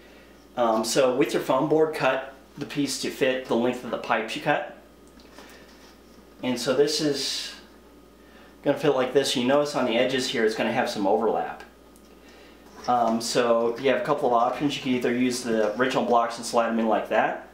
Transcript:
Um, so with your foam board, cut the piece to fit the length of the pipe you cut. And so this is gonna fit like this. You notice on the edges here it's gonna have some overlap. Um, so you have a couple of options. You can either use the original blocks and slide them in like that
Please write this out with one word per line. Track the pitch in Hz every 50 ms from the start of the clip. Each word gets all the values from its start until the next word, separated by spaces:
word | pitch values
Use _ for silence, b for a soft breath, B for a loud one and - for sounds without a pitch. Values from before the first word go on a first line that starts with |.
| B B B B B B B B B B B 123
Um, | 120 113 110 117 117
so | - - 151 135 127 123
with | 135 156 -
your | - -
foam | - - 135 131 151 147
board, | 151 160 156 156 -
cut | - 143 131 131 - - - - - - - - 147
the | 139
piece | - - 147 143 127 - -
to | - 110
fit | - - 139 131 131 127 131
the | - 123
length | 117 120 127 120 -
of | - 117
the | 110
pipe | - - - 117 113 110 - -
you | 151
cut. | - 156 143 - - - - - - - - - - - - - B B B B B B B B B B B B B B B B B - - - - - - -
And | 131 127 123 117
so | - 143 127
this | 139 147 151 - -
is | 156 147 139 - - - - - - - - - - - - - - - - - - - - B B B B B B B B B
gonna | - 143 135
fit | - 160 147
like | 135 131 123 - -
this. | 139 135 - -
You | 127 120
notice | 127 139 147 147 143 -
on | 139 123
the | 117 113
edges | 117 127 - 135 127 123 -
here | - 120 110
it's | 107 -
gonna | - 120 113
have | 113 127 117 117
some | - 110 98
overlap. | 95 107 110 113 104 85 82 82 - - - - - - - - - - - - - - - B B B B B B B B B B - - - -
Um, | 123 120 117 113 113 117
so | 120 - - 135 120 120 117 117 117 117 117 -
you | 135 135
have | 120 -
a | -
couple | 156 147 - 139 123
of | 120
options. | 117 117 123 - - 151 143 135
You | -
can | - 131
either | 127 123 123 123 120
use | 123 127 123 117 -
the | - 120 110 110 107 104 107 120
original | 131 127 127 131 113
blocks | 113 120 117 117 117 -
and | - 113
slide | - 123 117 113 113
them | 113 113
in | 113 110
like | 107 95 - -
that | 110 110 135 156 - - - -